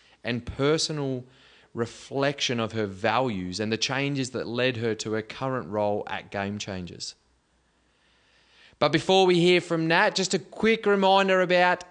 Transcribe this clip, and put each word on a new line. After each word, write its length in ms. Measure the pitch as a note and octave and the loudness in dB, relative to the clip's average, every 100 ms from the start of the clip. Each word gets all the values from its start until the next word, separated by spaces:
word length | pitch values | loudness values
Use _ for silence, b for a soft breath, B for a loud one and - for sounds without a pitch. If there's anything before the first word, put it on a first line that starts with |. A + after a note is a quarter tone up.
| b b | b b
and 240 | - A#2+ A#2+ | -8 -6 -8
personal 800 | - C#3 D#3 - D3+ C#3 B2+ B2+ b b b b | -2 0 0 -2 -4 -4 -6 -10 b b b b
reflection 840 | A2+ A2+ - - C3 C#3 C#3+ - A#2+ | -8 -8 -8 -10 -4 -2 -2 -4 -2
of 140 | A2+ | -2
her 140 | A2 G#2 | -4 -6
values 760 | F#2+ G#2+ A2+ C3 G2 F2+ F2+ | -2 0 0 0 -2 -6 -4
and 100 | G#2+ | -4
the 60 | A2 | -2
changes 540 | - C3 C#3+ C#3+ B2+ | -2 -2 -4 -4 -4
that 180 | A2+ D#2+ | -6 -6
led 300 | A#2+ B2+ A#2 | -2 -2 -2
her 160 | A#2 G#2+ | -4 -4
to 160 | A2+ | -4
her 100 | A2 | -6
current 460 | G#2+ - C3+ C3 E2 | -6 -8 -6 -6 -4
role 340 | G#2 G#2 G#2 - | -2 -2 -2 -6
at 220 | F#2+ - | -10 -8
Game 280 | G2+ G2 G#2 | -6 -6 -6
Changers. 560 | - F#2 F2 F#2 - - _ _ _ _ b b b b b b b b b b b b | -8 -10 -10 -12 -14 -16 _ _ _ _ b b b b b b b b b b b b
But 100 | D3 | 2
before 360 | C#3+ - F#3+ F#3 | 2 4 6 6
we 120 | F3+ | 6
hear 220 | F3 F3+ | 6 4
from 260 | E3+ E3 E3 | 2 -2 2
Nat, 300 | E3 G#3 F#3 | 4 4 2
just 180 | F#3 | -2
a 60 | F#3+ | -4
quick 460 | - - A3 A3+ G#3 | -6 -2 2 2 2
reminder 540 | G3+ F#3+ G3 G3 F#3 | 4 6 4 4 2
about 440 | F3 F3 F3+ F3 - | 4 4 4 2 -4